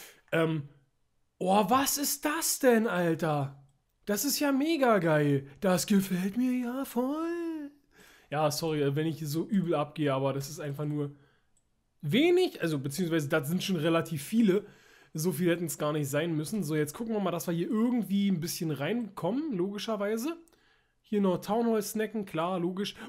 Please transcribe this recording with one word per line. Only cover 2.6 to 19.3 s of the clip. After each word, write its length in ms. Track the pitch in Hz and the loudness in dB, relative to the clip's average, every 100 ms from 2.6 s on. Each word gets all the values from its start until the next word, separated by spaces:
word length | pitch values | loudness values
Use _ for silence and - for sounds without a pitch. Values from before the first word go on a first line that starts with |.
| 254 226 220 | 4 6 4
Alter? 760 | 180 170 160 160 147 139 - - _ _ _ - | 2 0 0 0 0 -2 -8 -20 _ _ _ -4
Das 180 | 202 | -2
ist 160 | 277 - | -2 0
ja 140 | 285 | 0
mega 460 | 269 311 311 247 202 | 2 0 2 4 4
geil. 480 | 165 151 147 139 139 - | 4 4 4 2 -2 -2
Das 280 | 190 175 - | 0 0 4
gefällt 500 | 196 190 180 196 233 | 2 4 -2 -2 0
mir 160 | 254 | 0
ja 320 | 247 240 262 269 | 0 -2 -4 -4
voll. 840 | 233 254 311 330 339 330 320 285 - _ - - - _ | -2 -2 -2 -4 -4 -6 -8 -12 -16 _ -20 -20 -20 _
Ja, 200 | 143 151 | -2 0
sorry, 320 | 143 165 151 | 0 -2 0
äh, 140 | 139 147 | 0 0
wenn 120 | 160 | -2
ich 120 | 147 151 | -4 -4
so 180 | 165 - | -4 0
übel 300 | 196 170 151 | 0 2 0
abgehe, 380 | 147 - 143 | -2 -2 0
aber 180 | 135 135 | 0 0
das 180 | 139 139 | -2 -6
ist 120 | 180 | -8
einfach 240 | 147 139 151 | -8 -6 -4
nur 280 | 147 143 - _ _ _ _ _ _ _ _ | -4 -4 -8 _ _ _ _ _ _ _ _
wenig, 600 | 147 220 339 359 359 - | 0 2 4 4 2 -2
also 180 | 165 143 | -4 -2
beziehungsweise 480 | 139 196 170 165 139 | -4 -4 0 0 2
das 220 | 175 139 | 0 0
sind 120 | 180 | -2
schon 140 | 196 175 | 0 0
relativ 480 | 165 165 160 151 | 2 2 0 -6
viele. 420 | - 226 208 202 - - - - - | -2 4 4 4 -2 -12 -20 -20 -12
So 200 | 156 175 | -4 -2
viel 160 | 151 175 | 2 2
hätten 160 | 170 165 | 2 -2
es 120 | - | -2
gar 140 | 151 | -2
nicht 180 | 151 135 | 0 0
sein 240 | 147 170 | 0 0
müssen. 300 | 151 156 214 | -2 -2 -4
So, 120 | 151 156 | -2 0
jetzt 180 | 147 | -2
gucken 200 | - 226 | -4 -4
wir 60 | 214 | -2
mal, 120 | 185 | -2
dass 160 | 165 180 | -2 -2
wir 60 | |
hier 160 | 170 320 | -2 0
irgendwie 640 | 220 240 240 185 202 202 | 2 2 2 0 2 2
ein 80 | 170 | 0
bisschen 320 | 170 - 160 | -2 -4 -4
reinkommen, 800 | 139 151 240 214 - 165 | -2 -2 -2 -4 -4 -2